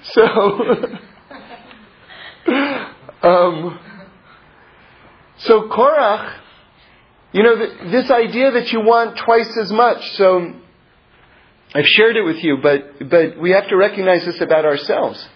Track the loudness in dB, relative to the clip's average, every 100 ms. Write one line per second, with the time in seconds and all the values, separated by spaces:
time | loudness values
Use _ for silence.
0 | -2 0 2 2 -2 -2 -4 -4 -4 -12
1 | -20 _ _ -20 -20 -20 -20 -20 -20 _
2 | -20 -20 -20 -8 -2 -2 -2 -6 -12 -20
3 | -20 0 2 4 2 -2 -10 -12 -20 -20
4 | -20 _ _ -20 _ _ _ _ _ _
5 | -20 _ _ _ 0 2 2 0 2 2
6 | 0 -2 -6 -18 -20 _ _ _ _ _
7 | _ _ _ 2 2 2 -2 -8 -4 -4
8 | 0 0 0 0 0 0 -2 -2 2 2
9 | 0 -6 0 0 0 -6 -4 2 2 0
10 | -8 0 2 2 -4 -14 _ _ _ _
11 | _ _ _ _ _ _ _ -2 2 4
12 | 4 2 -2 -2 -2 0 0 0 -4 -16
13 | 0 2 2 -2 0 0 2 0 0 0
14 | 0 0 -2 -6 0 2 2 -2 -4 -4
15 | -4 -8 -20